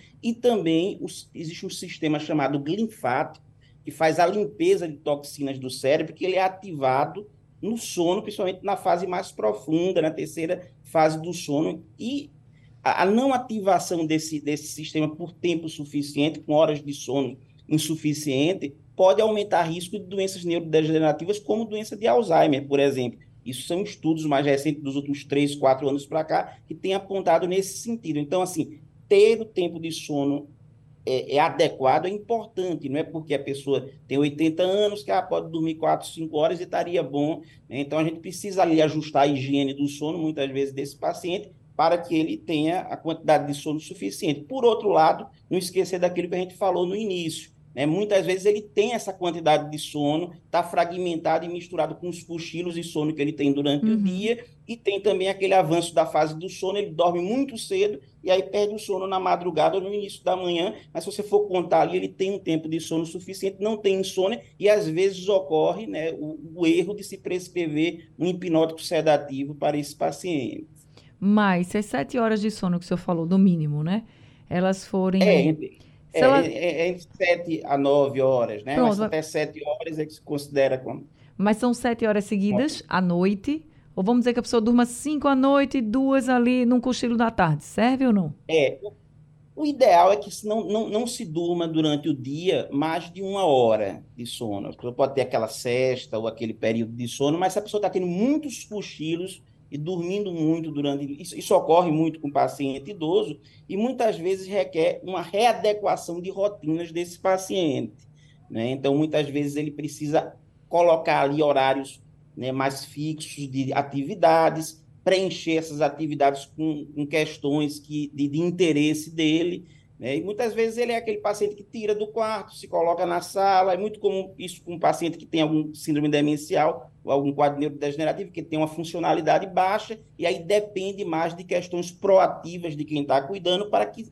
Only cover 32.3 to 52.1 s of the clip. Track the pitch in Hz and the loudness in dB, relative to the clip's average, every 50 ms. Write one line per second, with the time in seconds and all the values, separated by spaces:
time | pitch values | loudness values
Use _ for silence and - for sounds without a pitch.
32.3 | 233 226 208 - - - 185 185 165 143 - 135 131 147 160 - - 160 156 - | -4 -4 -4 -6 -6 -6 -4 -4 -4 -4 -6 -4 -4 -4 -4 -4 -6 -10 -4 -2
33.3 | 147 139 139 139 135 - - 139 139 127 - - - - _ - 131 139 147 151 | -2 -2 -2 -4 -6 -6 -2 0 0 0 0 -4 -16 -16 _ -2 0 2 2 2
34.3 | 143 147 160 160 160 165 180 185 190 208 208 208 202 202 - 196 196 190 185 - | 2 0 0 0 2 2 0 2 2 2 2 0 0 -4 -4 -2 -2 -2 0 0
35.3 | 170 165 165 165 160 165 160 160 160 160 160 151 147 - - - - 165 160 156 | -2 -4 -4 -4 -4 -2 -2 -2 -2 -2 0 0 0 0 -2 -8 -10 -10 -8 -4
36.3 | - 151 151 165 180 165 180 - - 175 175 175 170 175 156 135 135 143 147 151 | -2 0 2 2 0 -2 -6 -6 -4 -4 -2 0 -2 -2 -2 -2 -2 -2 -2 -2
37.3 | 165 160 - - - - _ - 113 131 143 139 147 156 156 165 160 - - 185 | -2 -6 -8 -18 -20 -20 _ -12 -8 -8 -6 -4 -2 -2 -2 -2 -4 -6 -12 -12
38.3 | 180 - - 208 185 185 185 170 160 156 156 151 143 156 147 151 - 143 135 147 | -12 -10 -8 -4 0 2 2 4 4 4 4 4 2 -2 -4 0 2 4 4 4
39.3 | 147 131 127 135 139 139 139 135 139 143 143 143 - - 151 151 170 180 156 156 | 2 0 -2 0 0 0 0 0 -2 -2 -2 -4 -4 -4 -6 -6 -4 -4 -4 -4
40.3 | 156 156 139 135 131 135 139 135 135 131 143 135 - - - 160 175 - - 185 | -2 -2 -4 -4 -2 -2 -4 -4 -4 -8 -10 -10 -8 -6 -6 -6 -4 -4 -6 -6
41.3 | 175 196 - - - _ _ _ - - 156 165 170 170 170 - 180 160 160 160 | -6 -6 -6 -10 -20 _ _ _ -2 2 2 4 4 2 0 0 0 0 0 0
42.3 | - - - - 170 151 151 160 170 - - - - - - 160 160 156 - 156 | -2 -6 -6 -4 -2 0 0 0 0 -2 -4 -6 -10 -8 -6 -6 -6 -4 2 4
43.3 | 156 147 143 143 143 - - 156 147 156 - - 175 - - - - - - 165 | 4 4 4 0 -6 -6 -6 -6 -6 -6 -6 -10 -14 -8 -8 -8 -8 -4 -2 -2
44.3 | 143 143 147 - 262 269 240 240 220 - 220 208 175 156 156 165 - - 214 - | -2 -2 -4 -8 -4 2 4 4 4 4 2 2 4 6 6 6 4 2 -4 -14
45.3 | _ _ _ - 160 185 180 - - 185 185 185 - 180 175 180 175 175 175 175 | _ _ _ -4 -4 -2 -2 -2 -2 -2 -2 0 0 0 0 0 0 -2 -4 -4
46.3 | 190 180 185 180 - - 202 190 180 175 180 175 190 208 226 208 185 180 170 160 | -4 -4 -6 -6 -6 -2 0 0 2 0 0 -2 -2 -4 -4 -4 -4 -4 -4 -4
47.3 | 156 - - - _ _ _ - - - 139 151 156 185 208 208 208 190 175 175 | -6 -8 -12 -16 _ _ _ -14 -6 -2 0 0 0 0 0 2 2 2 2 2
48.3 | 185 190 180 208 208 208 208 - - - 202 240 240 214 - 202 190 - 180 175 | -2 0 2 2 2 2 -2 -4 0 0 0 2 0 -4 -6 -6 -8 -4 -4 -4
49.3 | 165 175 170 151 156 147 147 147 151 151 - - - 147 147 143 147 160 180 175 | -2 0 4 4 4 4 2 -2 -8 -8 -8 -8 -4 -2 0 2 2 0 -2 -4
50.3 | 175 - - _ - 170 175 175 - 175 170 170 175 180 180 175 170 160 - 156 | -10 -16 -12 _ -2 -2 0 0 2 0 0 0 0 -4 -4 -2 -2 -2 0 0
51.3 | 160 165 175 170 175 175 - - - 170 151 156 156 - 175 175 | 0 0 -2 -4 -8 -8 -10 -8 -4 -2 -2 -2 -4 -8 -8 -10